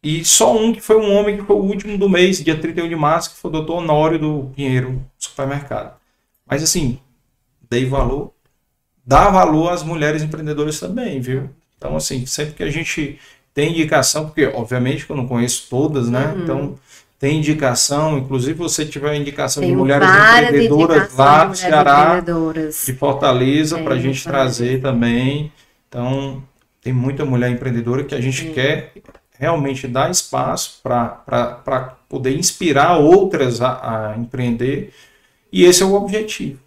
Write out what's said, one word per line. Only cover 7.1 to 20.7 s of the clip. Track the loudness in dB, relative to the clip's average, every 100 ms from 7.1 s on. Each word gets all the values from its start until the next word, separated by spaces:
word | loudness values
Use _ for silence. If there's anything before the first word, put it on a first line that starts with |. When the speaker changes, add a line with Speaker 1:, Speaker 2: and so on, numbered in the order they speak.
| _ _ _ _ _ _
Speaker 1:
Dei | -2 0
Valor, | 0 0 -2 -8 _ _ _ _ _ _ _
dá | 2 4 6
valor | 4 4 2 0
às | -2
mulheres | -6 -4 -2 -2
empreendedoras | -4 -6 -6 -4 -4 -6
também, | -8 -6 -6 -6
viu? | -6 -6 -6 -14 _ _
Então | -8 -6
assim, | -6 -6 -6
sempre | -6 -8
que | -6
a | -6
gente | -4 -6 -6 -6 -8 -20 _ _
tem | -2 -2
indicação, | 0 2 2 2 -2 -4
porque | 0 0
obviamente | 0 -4 -2 -2 -4 -6
que |
eu | -8
não | -4
conheço | -2 -2 -4 -4
todas, | -2 0 0 -2
né? | -2 -2 -4
Speaker 2:
Uhum. |
Speaker 1:
Então | -4 -4 -6 -10 _ -20 _ _
tem | -2 0
indicação, | 0 0 0 0 -2 0 0 -2
inclusive | -2 -4 -2
se | -4
você | -4 -4
tiver | -6 -4 -4 -4
indicação | -6 -6 -6 -2
de | 0
Speaker 2:
Tenho | 2
Speaker 1:
mulheres | 2 4 6
Speaker 2:
várias | 8 8 8 6
Speaker 1:
empreendedoras | 4 4